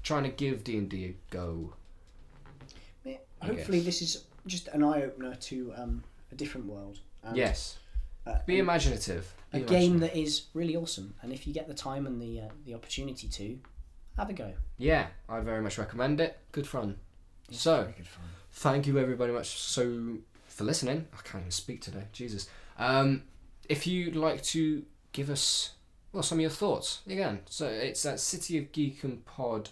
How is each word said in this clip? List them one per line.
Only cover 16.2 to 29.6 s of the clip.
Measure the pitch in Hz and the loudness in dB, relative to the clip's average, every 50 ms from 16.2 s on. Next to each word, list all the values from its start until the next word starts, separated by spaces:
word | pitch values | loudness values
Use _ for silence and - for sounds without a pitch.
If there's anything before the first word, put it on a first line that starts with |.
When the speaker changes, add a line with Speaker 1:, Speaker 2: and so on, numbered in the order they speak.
Speaker 1:
it. | 165 - - - - - | 4 2 2 -8 -18 -6
Good | - 147 143 - | -4 -4 -4 -2
fun. | - 131 110 101 98 - - - - - - - - - - - | -2 -2 -2 -2 -4 -6 -10 -16 -20 -20 -20 -20 -20 -20 -18 -12
Speaker 2:
It's | 120 117 | -6 2
Speaker 1:
So, | - 165 160 131 | 6 6 6 6
Speaker 2:
very | 98 90 | 4 0
good | 87 - 87 - | -6 -12 -16 -16
fun. | - - 85 85 - - - - | -14 -14 -14 -14 -14 -16 -18 -18
Speaker 1:
thank | - - - 147 135 143 139 | -14 2 2 4 4 6 4
you | 143 139 139 | 6 6 6
everybody | 127 127 127 120 123 120 | 6 4 2 2 2 2
much | 120 117 120 - - - | 2 0 -2 -4 -6 -4
so | - - - 135 123 123 120 117 117 117 113 110 - - _ - - - | -4 -2 2 2 2 2 2 -2 -4 -4 -6 -8 -10 -16 _ -20 -20 -20
for | - - 104 | -8 -2 0
listening. | 110 - - 135 123 139 160 160 - - | 0 0 2 2 0 0 0 -2 -6 -12
I | - | -16
can't | - - - 98 | -14 -10 -8 -8
even | 90 90 | -6 -4
speak | 90 - - - 123 - | -4 -4 -4 -6 -10 -8
today. | - - - 98 101 107 | -10 -10 -8 -8 -10 -10
Jesus. | - - 123 120 104 98 - - - - - - - - | -10 -8 -6 -6 -4 -6 -8 -10 -14 -18 -18 -16 -4 0
Um, | 120 123 135 135 135 139 139 135 - - - - - - - - - - | 2 6 6 8 8 8 6 4 0 -10 -20 -20 -20 -20 -20 -20 0 0
if | 147 147 - | 0 0 2
you'd | 170 180 180 175 165 160 | 0 0 2 0 0 2
like | 156 156 160 - 139 - | 4 4 4 4 2 -2
to | - - 160 160 156 156 139 143 - - - _ - | 0 2 4 4 4 2 0 -2 -10 -20 -20 _ -8
give | - 135 139 139 | -4 -4 -2 0
us | 143 139 - - - - - - - - - - - - - - - 196 | 0 2 2 4 2 2 0 -2 -8 -16 -20 -20 -20 -20 -20 -8 -4 -2
well, | - | 0
some | - 170 165 | 2 4 4
of | |
your | 160 160 | 4 2
thoughts. | 156 - 208 196 139 - - - - - - | 2 2 2 2 2 2 0 -4 -4 -4 -6
Again, | 196 190 196 196 139 101 95 - - | -6 -2 0 0 0 -2 -4 -8 -10
so | - - 156 131 | -6 -4 -2 -2
it's | 110 110 123 135 107 - - | 0 0 -2 -2 -2 0 0
at | 147 139 135 | 0 0 0
city | - - - 180 - - 170 151 | -2 -2 -2 -2 -2 -2 -2 -2
of | 139 143 | -2 -2
geekham | - 156 147 135 135 - - 135 123 117 - | 0 0 0 0 0 -2 -4 -4 -4 -6 -12
pod | - - - 127 120 113 107 | -16 -8 -2 -2 0 0 0